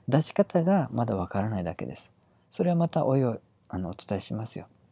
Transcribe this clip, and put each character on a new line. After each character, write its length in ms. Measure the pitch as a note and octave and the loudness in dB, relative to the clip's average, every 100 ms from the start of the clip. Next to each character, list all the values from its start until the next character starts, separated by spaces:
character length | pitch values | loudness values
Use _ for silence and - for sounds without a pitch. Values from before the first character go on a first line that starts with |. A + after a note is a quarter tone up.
| - | 0
出 120 | C#3 | 2
し 120 | - | 2
方 320 | - G3+ F3+ | 0 2 2
が 240 | E3 G3 A#2+ | 4 2 2
ま 140 | A2+ A#2 | -2 0
だ 100 | G2 | -2
わ 120 | F2+ | -2
か 140 | G2 | -2
ら 60 | G#2+ | -2
な 120 | G#2 | -2
い 40 | |
だ 100 | E2 | -4
け 120 | - B1+ | -4 -8
で 100 | C#2 | -10
す。 160 | - _ _ _ _ | -16 _ _ _ _
そ 140 | - | -2
れ 60 | F3+ | 2
は 60 | E3+ | 2
ま 120 | E3 | 2
た 160 | E3 | 2
お 120 | C#3+ C3+ | 2 4
い 80 | |
お 100 | B2+ - | 2 0
い、 20 | - _ - | -8 _ -10
あ 100 | F#2+ | -6
の、 120 | F2+ | -6
お 40 | |
伝 240 | F2 - G2 | -8 -6 -4
え 20 | |
し 140 | - | -4
ま 100 | A2 A2 | -6 -8
す 120 | - | -12
よ。 80 | - _ _ | -16 _ _